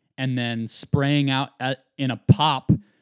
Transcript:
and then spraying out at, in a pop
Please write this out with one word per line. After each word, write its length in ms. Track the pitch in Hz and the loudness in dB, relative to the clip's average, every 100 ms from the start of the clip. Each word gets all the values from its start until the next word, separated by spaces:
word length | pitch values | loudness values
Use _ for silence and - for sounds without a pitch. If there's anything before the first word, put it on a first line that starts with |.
| _ - | _ -6
and 220 | 131 123 | -4 -2
then 300 | 120 113 110 | -4 -6 -6
spraying 640 | - - 147 139 147 139 | -8 -2 0 2 2 2
out 200 | 135 139 - | 0 -4 -6
at, 260 | 127 139 _ - | -6 -6 _ -6
in 140 | 131 | -4
a 40 | 117 | -2
pop 540 | - - 156 135 - - - _ | 2 4 4 0 0 -2 -2 _